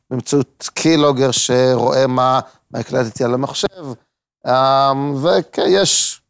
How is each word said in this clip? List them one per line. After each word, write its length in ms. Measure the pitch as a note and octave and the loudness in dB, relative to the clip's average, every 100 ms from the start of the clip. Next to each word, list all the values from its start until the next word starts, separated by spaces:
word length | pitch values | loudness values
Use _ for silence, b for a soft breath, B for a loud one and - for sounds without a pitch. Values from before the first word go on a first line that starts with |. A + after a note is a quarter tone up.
| _ | _
באמצעות 600 | B2+ - C#3+ B2+ _ - | -8 -2 -2 -2 _ -12
קילוגר 580 | - D#3+ D#3+ D3 C3 C3+ | -4 0 2 2 2 0
שרואה 760 | A#2 - B2 B2+ B2 A#2+ C3+ C3 | 0 0 2 2 2 2 2 0
מה, 320 | B2+ B2+ C3 - B _ | 2 2 0 -2 B _
מה 80 | B2 | -10
הקלטתי 440 | - B2+ A#2 - | -4 -2 -2 -2
על 100 | B2 | -2
המחשב, 520 | B2+ A#2+ - G3+ F#3 C#3+ A#2 _ _ _ _ B2+ | -2 -4 -4 -6 -8 -14 -16 _ _ _ _ -2
אמ, 800 | B2+ C3+ C3+ C#3 C3+ C#3+ C#3 D#3 | 0 2 2 2 0 -2 -2 0
וכן, 400 | F#3+ - - B3+ | 0 -2 -4 0
יש 540 | F4+ - - - - _ | 2 2 0 -2 -8 _